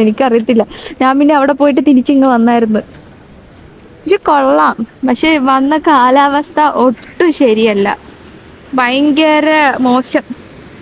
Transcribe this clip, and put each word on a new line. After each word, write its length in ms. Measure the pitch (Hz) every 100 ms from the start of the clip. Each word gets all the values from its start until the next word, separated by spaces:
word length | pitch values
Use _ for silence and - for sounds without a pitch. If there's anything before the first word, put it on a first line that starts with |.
എനിക്കറിയത്തില്ല. 600 | 220 214 269 233 226 233 - - - 320
ഞാൻ 100 | 254 269
പിന്നെ 160 | 285 302
അവിടെ 160 | 269 285
പോയിട്ട് 240 | 285 269 277
തിരിച്ചിങ്ങ് 380 | 262 247 277 262
വന്നായിരുന്നു. 480 | 240 233 233 226 214 - - - - - - - - - - - -
പക്ഷെ 180 | - 392 -
കൊള്ളാം. 460 | 294 269 294 302 - 226 - 262
പക്ഷെ 220 | 247 311 311 262
വന്ന 220 | 269 269 311 311
കാലാവസ്ഥ 680 | 285 247 262 285 285 294 - 294 -
ഒട്ടും 460 | 254 226 - - 349 294
ശരിയല്ല, 480 | 269 220 226 202 202 - - - - - - - - 262
ഭയങ്കര 680 | 247 262 294 285 311 302 302 311 294 - 254
മോശം. 360 | 247 254 302 - - - - - -